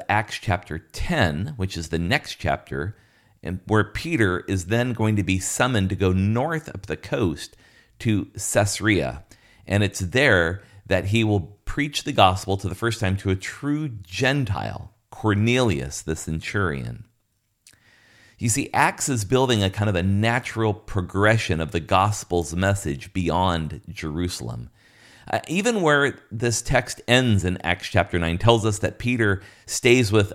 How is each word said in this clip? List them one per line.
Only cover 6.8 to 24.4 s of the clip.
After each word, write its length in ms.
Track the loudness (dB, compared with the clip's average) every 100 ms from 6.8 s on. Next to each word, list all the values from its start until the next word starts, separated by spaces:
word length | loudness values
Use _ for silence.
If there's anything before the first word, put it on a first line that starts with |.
| -8
the 120 | -8
coast 600 | -4 -2 -2 -2 -10 -18 _ _ _ -6
to 280 | -2 0 -2 -8
Caesarea. 880 | -2 2 2 0 2 2 0 -6 -14 -20 _ _ -2
And 160 | 0
it's 160 | 2 -2
there 640 | -2 2 4 6 4 -2 -10 -14 -2
that 200 | 0 2
he 180 | 2
will 180 | 4 2 -2 -12 -10
preach 380 | -4 -4 -4
the 80 | -6
gospel 460 | -4 -4 -4 -4 -6
to 100 | -6
the 80 | -6
first 240 | -6 -4
time 180 | -2 -2
to 140 | -2
a 40 | -4
true 540 | -6 -10 -6 -4 -6
Gentile, 1040 | -10 -12 -4 0 0 -2 -4 -6 -10 -14 _ _
Cornelius 920 | -6 0 2 2 4 2 0 -4 -8
the 140 | -6 -6
centurion. 920 | -4 -6 -4 -2 -2 -2 -8 -12 -16 _ _ _ _ _ -20 _ _ _ _ _ _ -4
You 120 | -2
see, 200 | 0 -2
Acts 360 | 2 2 0 -2
is 160 | -2 2
building 380 | 2 4 2
a 60 | 2
kind 180 | 0 0
of 60 | 2
a 80 |
natural 720 | 2 2 2 0 -4 -2 -2
progression 880 | -2 -4 -4 -2 2 4 4 2 -2
of 100 | -2
the 80 | -4
gospel's 760 | 0 2 4 0 -2 -2 0 0
message 560 | 0 0 -2 -6 -6
beyond 680 | -4 0 2 2 0 -2 -8 -14
Jerusalem. 800 | -10 -6 -4 -4 -4